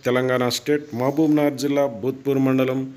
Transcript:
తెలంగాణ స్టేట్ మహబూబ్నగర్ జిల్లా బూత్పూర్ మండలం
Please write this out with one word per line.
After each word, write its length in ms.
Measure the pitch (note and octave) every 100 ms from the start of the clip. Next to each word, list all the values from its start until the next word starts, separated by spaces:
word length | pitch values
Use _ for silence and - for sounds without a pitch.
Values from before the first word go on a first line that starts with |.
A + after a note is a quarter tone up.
| B2+
తెలంగాణ 380 | B2 B2+ B2+ B2 A#2
స్టేట్ 260 | - D3 D3 A#2
మహబూబ్నగర్ 560 | B2+ C#3+ D#3 D3+ D3 C3
జిల్లా 220 | C#3+ C#3+ C#3 G#2+
బూత్పూర్ 380 | B2 C3 C#3 C3+ C3+
మండలం 340 | C3 C3 C3 C3+